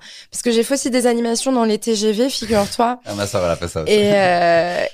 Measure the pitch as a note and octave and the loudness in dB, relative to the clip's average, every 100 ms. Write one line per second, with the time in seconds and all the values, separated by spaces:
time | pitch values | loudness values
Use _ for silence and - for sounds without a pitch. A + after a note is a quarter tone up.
0 | - - - - A#3+ A3+ A3+ C4+ C#4+ A#3+ | -12 -20 -16 -6 -2 0 0 -2 -2 0
1 | A#3+ A#3 A#3 A#3 - B3+ A3+ G#3+ A#3 A3+ | 2 0 0 -2 0 0 2 0 0 0
2 | G#3+ G#3 C4 - G#3+ G#3+ G3+ - A#3 B3 | 0 2 0 -2 -2 0 0 0 -2 -2
3 | - G#2 G2+ G2+ F2 D#2+ E2+ - D#2 G#3 | -8 -6 -2 0 0 -2 -4 -4 0 2
4 | G#3 G3+ F#3 F3 E3+ E3+ F3 F3 - | 4 4 2 2 2 2 0 -2 -4